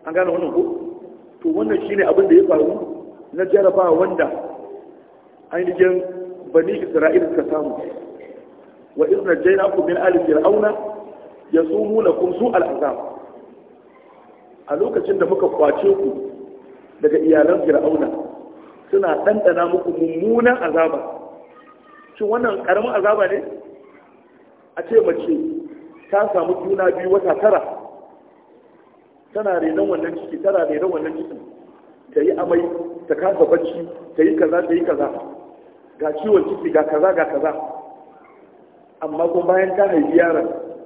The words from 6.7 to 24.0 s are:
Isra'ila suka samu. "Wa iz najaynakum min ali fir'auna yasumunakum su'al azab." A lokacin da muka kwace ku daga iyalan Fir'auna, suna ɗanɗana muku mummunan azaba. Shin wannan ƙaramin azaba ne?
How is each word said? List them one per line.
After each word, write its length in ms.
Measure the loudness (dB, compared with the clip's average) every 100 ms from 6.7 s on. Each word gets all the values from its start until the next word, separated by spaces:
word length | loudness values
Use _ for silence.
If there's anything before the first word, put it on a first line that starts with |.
| -4
Isra'ila 480 | -4 0 2 2 0
suka 100 | -2 -2
samu. 260 | -4 -4 -8 -10 -14 -16 -18 -20 -20 -20 -20 -20 -20 -18 -2
"Wa 80 | 2
iz 100 | 2
najaynakum 680 | 2 2 4 4 2 0 0
min 100 | 0
ali 220 | 2 2
fir'auna 480 | 2 2 4 2 0 -2 -8 -12 -16 -20 -20 -20 -2
yasumunakum 800 | 0 2 0 0 2 2 2 0 0
su'al 240 | 0 0
azab." 340 | 0 -2 -4 -4 -10 -14 -18 -20 -20 -20 -20 -20 -20 -20 -20 -20 -20 -20 -20 -20 -8
A 80 | -2
lokacin 420 | 0 -2 -2 0
da 80 | 0
muka 220 | 2 0
kwace 420 | 2 2 4 2
ku 360 | 2 0 -4 -10 -14 -20 -20 -20 -20 -20 0
daga 160 | 2 2
iyalan 440 | 4 4 4 2 2
Fir'auna, 420 | 2 2 0 -2 -6 -10 -14 -20 -20 -20 -20 -2
suna 260 | 0 0 0 0
ɗanɗana 400 | 2 2 2 0
muku 180 | 0 -2
mummunan 680 | -2 -2 -2 0 4 4 2
azaba. 560 | 0 2 0 0 -8 -12 -16 -20 -20 -20 -20 -20 _ -20 -20 -6
Shin 100 | -2
wannan 340 | 0 0 -4
ƙaramin 300 | 0 0 0
azaba 320 | 0 2 2 2
ne? 140 | -2 -6 -14 -18 -20 -20 -20